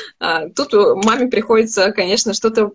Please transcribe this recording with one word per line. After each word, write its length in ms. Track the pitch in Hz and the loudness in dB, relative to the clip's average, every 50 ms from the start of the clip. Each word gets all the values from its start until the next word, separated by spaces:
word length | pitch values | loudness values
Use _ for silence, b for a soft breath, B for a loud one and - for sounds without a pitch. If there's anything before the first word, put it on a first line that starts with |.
| 440 B B _ | -16 B B _
А, 280 | - 175 165 160 156 165 | -4 -4 -2 -4 -4 -6
тут, 240 | - - 285 277 240 | -6 -6 -2 0 2
э, 200 | 208 202 165 123 | 4 4 4 2
маме 320 | 185 202 226 226 247 247 254 | 2 2 0 2 0 0 -2
приходится, 640 | - - 220 - 233 220 226 220 - - 185 202 | -2 -2 0 2 2 2 2 0 0 0 0 0
конечно, 440 | 202 - 190 180 196 - - 220 202 | 0 -2 -2 -2 -2 -2 -2 -2 -4
что-то, 360 | - - 226 220 226 214 208 - | -2 -2 -2 0 0 0 -2 -2